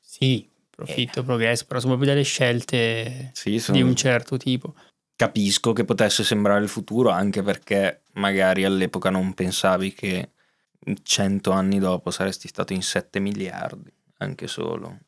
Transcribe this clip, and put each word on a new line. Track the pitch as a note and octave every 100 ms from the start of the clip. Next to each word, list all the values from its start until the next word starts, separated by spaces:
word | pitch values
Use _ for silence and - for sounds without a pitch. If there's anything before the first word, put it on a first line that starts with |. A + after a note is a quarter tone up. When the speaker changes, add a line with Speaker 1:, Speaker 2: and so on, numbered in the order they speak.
Speaker 1:
sì, | _ - C3 B2 - _ _
profitto, | - - B2 A#2+ -
Speaker 2:
Eh. |
Speaker 1:
progresso, | B2+ A#2+ A2+ A#2+ -
però | B2+
sono | B2
proprio | B2+ C#3
delle | C#3+ C#3
scelte | - B2+ A#2+ - B2+ A2+ A2+ A2+ B2+ C3
Speaker 3:
Sì, | - -
Speaker 1:
di | G#2+
Speaker 3:
sono | A2+ F#2+
Speaker 1:
un | - A#2+
certo | C3+ A#2+ - B2+
tipo. | - B2+ - - - _ _ _
Speaker 3:
Capisco | A2 A2 G2+ G2+ A#2+
che | A2
potesse | G#2 G#2 G#2+ -
sembrare | G#2 G#2+ G#2 G2+
il | G#2
futuro, | - G2+ A2 A#2+
anche | F2+ G2+ G2+
perché | G2 F#2+ - G2+ F#2+ - _
magari | - G2 G2 F#2 F#2
all'epoca | F#2+ F#2+ F#2 F#2+ F#2+
non | F#2+ F#2
pensavi | F#2+ F#2 F#2+ F#2+ F#2 F#2+
che | - G2+ F2+ F#2 _ _ _ _ _ - G2+
cento | - - G2 G2 G2
anni | F#2+ F#2+ G2
dopo | F#2+ F2+ F2+
saresti | - F#2+ F#2+ -
stato | - F2+
in | F#2+
sette | F2+ F#2+ - G3
miliardi, | G3 G#3 F#2 - - - - _ _ _
anche | G2 F2+ -
solo. | - E2 E2+ E2+ -